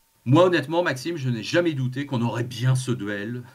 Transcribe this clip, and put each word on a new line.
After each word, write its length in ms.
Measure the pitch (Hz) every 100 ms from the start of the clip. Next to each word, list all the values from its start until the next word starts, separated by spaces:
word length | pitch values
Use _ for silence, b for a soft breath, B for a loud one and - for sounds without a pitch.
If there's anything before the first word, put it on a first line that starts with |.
| _ _ 120
moi, 180 | 156
honnêtement, 380 | 185 165 135 170
Maxime, 340 | 170 131 165 165
je 140 | 131
n'ai 120 | 113
jamais 280 | 104 170 170
douté 320 | 135 123 131
qu'on 160 | 143 117
aurait 240 | 117 117
bien 300 | 123 117 131
ce 160 | 127 127
duel, 520 | 101 101 101 107 123 120